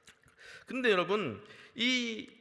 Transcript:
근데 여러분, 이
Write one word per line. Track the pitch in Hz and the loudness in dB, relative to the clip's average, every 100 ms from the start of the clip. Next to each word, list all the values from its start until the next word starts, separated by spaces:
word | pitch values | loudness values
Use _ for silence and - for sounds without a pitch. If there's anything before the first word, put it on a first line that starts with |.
| - - _ _ - - - | -20 -20 _ _ -20 -18 -8
근데 | 247 247 | 0 4
여러분, | 185 170 214 151 98 - - - - | 4 4 0 -2 -6 -12 -20 -12 -2
이 | 240 254 233 214 - - | 0 2 0 -6 -10 -18